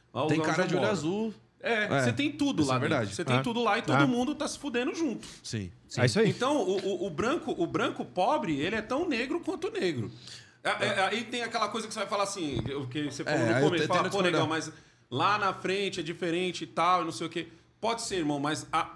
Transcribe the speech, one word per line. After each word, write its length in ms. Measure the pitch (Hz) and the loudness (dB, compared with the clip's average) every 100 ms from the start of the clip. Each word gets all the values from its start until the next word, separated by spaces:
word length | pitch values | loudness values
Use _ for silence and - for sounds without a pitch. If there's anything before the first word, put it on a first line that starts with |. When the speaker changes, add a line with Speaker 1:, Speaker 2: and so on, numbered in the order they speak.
| _ | _
Speaker 1:
maior 140 | 117 151 | -2 0
Speaker 2:
Tem 100 | 151 | 2
Speaker 1:
lugar 140 | 160 | 2
Speaker 2:
cara 120 | 165 | 2
Speaker 1:
onde 60 | 180 | 2
Speaker 2:
de 60 | 175 | 2
Speaker 1:
eu 40 | |
Speaker 2:
olho 60 | 208 | 2
Speaker 1:
moro. 100 | 196 | 0
Speaker 2:
azul. 340 | 151 202 220 - - _ | 0 -2 -4 -6 -18 _
Speaker 1:
É, 220 | - 226 208 | -2 0 2
Speaker 2:
É, 180 | 139 | 2
Speaker 1:
você 100 | 127 | 2
tem 180 | 113 294 | 2 -2
tudo 300 | - 285 185 | 0 0 2
Speaker 2:
isso 80 | 139 | 2
Speaker 1:
lá 60 | 127 | 2
Speaker 2:
é 40 | |
Speaker 1:
dentro. 100 | 147 147 | 2 0
Speaker 2:
verdade. 200 | 104 - | 0 -2
Speaker 1:
Você 100 | 160 | 2
tem 100 | 127 | 2
Speaker 3:
É. 40 | |
Speaker 1:
tudo 220 | 131 214 | 2 0
lá 140 | 220 214 | 2 2
e 40 | |
todo 220 | - 262 | 4 6
Speaker 3:
É. 20 | 285 | 6
Speaker 1:
mundo 300 | 240 254 - | 4 0 -2
tá 120 | 302 | -6
se 120 | - | -6
fudendo 340 | 285 240 262 | -4 -2 -2
junto. 320 | - 320 208 - - | -2 -2 -4 -8 -16
Speaker 2:
Sim. 300 | - 110 92 - - | -8 -6 -6 -10 -10
Speaker 1:
Sim. 140 | - | 2
Speaker 3:
É 40 | 127 | 4
isso 140 | 202 | 4
aí. 100 | 214 | 2
Speaker 1:
Então, 280 | - 254 294 | 2 0 2
o, 200 | 180 196 196 202 | 0 0 -2 -2
o, 40 | 196 | -2
o 20 | |
branco, 460 | 156 220 320 - 185 | -2 0 0 -2 -2
o 80 | 165 | -2
branco 380 | 156 151 - 156 | 0 -2 -2 -6
pobre, 540 | - 196 208 202 139 | 0 2 2 0 0
ele 160 | 160 220 | 0 -2
é 60 | |
tão 260 | 214 262 359 | -2 -2 0
negro 320 | 233 262 339 | -2 -2 -4
quanto 320 | 320 339 370 | -4 -4 -4
negro. 400 | 427 185 135 98 - - - - _ | -2 -2 -2 -6 -10 -16 -18 -20 _
É, 60 | 175 | -4
é, 180 | - 208 | -2 0
Speaker 2:
É. 160 | 196 190 | 2 2
Speaker 1:
aí 160 | 214 | 0
tem 180 | 233 240 | -4 -6
aquela 260 | 233 233 208 | -4 -2 -2
coisa 180 | 226 214 | -2 -6
que 60 | |
você 80 | 220 | -6
vai 80 | 202 | -4
falar 140 | 208 | 0
assim, 360 | 196 202 156 120 113 139 | -2 -2 -4 -2 -4 -6
o 120 | 123 | -6
que 180 | 151 147 | -4 -4
você 180 | 123 | -4
falou 160 | 156 147 | -2 2
Speaker 2:
É, 60 | - | 4
Speaker 1:
no 60 | 123 | 6
Speaker 2:
aí 60 | |
eu 20 | 147 | 4
Speaker 1:
começo, 160 | 170 | 4
Speaker 2:
te-, 40 | 156 | 4
Speaker 1:
fala, 160 | 180 | 2
Speaker 2:
tento 80 | 185 | 2
Speaker 1:
"Pô, 100 | 196 | 2
negão, 200 | 180 156 131 | 4 4 2
Speaker 2:
discordar. 240 | 160 151 | 0 -4
Speaker 1:
mas 120 | - - _ _ | -12 -20 _ _
lá 280 | 127 180 208 | 0 2 2
na 140 | 196 | 0
frente 460 | 180 185 190 196 185 | -2 -2 -2 -2 -4
é 40 | |
diferente 600 | 160 160 180 170 185 175 156 | -6 -4 -2 0 -2 -4 -6
e 20 | |
tal, 340 | - 170 180 | 0 4 4
e 40 | 165 | 0
não 60 | |
sei 140 | - 160 | -4 -6
o 40 | |
quê." 180 | 170 160 - _ _ | -6 -8 -12 _ _
Pode 240 | 214 226 | -4 -2
ser, 140 | - 190 | -2 -2
irmão, 220 | 147 147 | 0 0
mas 280 | 143 147 - | 0 -2 -2
a, 200 | 160 170 | -2 -2